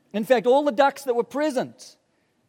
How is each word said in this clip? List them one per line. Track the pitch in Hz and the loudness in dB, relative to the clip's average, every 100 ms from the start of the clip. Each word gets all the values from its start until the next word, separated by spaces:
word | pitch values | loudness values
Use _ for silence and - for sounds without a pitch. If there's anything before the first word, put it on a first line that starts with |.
| _ | _
In | 202 | -8
fact, | 214 240 240 | 0 2 4
all | 269 | 2
the | 294 | 2
ducks | 220 277 269 | 2 0 0
that | - 240 | -4 -4
were | |
present | 233 262 311 254 151 - - _ _ _ _ _ | -4 -4 -4 -2 -6 -10 -20 _ _ _ _ _